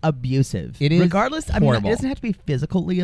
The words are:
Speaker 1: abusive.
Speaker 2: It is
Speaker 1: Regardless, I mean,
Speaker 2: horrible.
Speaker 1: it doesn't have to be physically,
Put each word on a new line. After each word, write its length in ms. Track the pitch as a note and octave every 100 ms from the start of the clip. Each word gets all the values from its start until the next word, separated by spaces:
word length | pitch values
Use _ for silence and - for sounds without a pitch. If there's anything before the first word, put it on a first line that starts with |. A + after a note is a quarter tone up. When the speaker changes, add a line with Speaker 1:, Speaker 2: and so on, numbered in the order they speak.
Speaker 1:
abusive. 720 | D#3 C3+ B2+ C3 C3+ F#2+ B1+ -
Speaker 2:
It 100 | C#3+
is 80 | E3+
Speaker 1:
Regardless, 500 | F3+ F#3+ B3 D#4+ -
I 100 | G#3+
mean, 40 | -
Speaker 2:
horrible. 180 | A3+ G3+
Speaker 1:
it 40 |
doesn't 160 | A3+ C4
have 80 | C4+
to 40 |
be 120 | A#3
physically, 680 | F#3+ - C3 D3+ F#3 E3 F3+